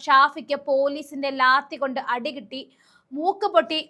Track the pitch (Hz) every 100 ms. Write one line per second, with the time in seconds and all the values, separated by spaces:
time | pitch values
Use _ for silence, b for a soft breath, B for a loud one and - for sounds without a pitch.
0 | 294 269 285 294 262 285 294 269 277 285
1 | 285 285 277 269 254 269 269 302 269 254
2 | - 247 269 277 196 269 - b b b
3 | b 269 349 392 403 349 330 311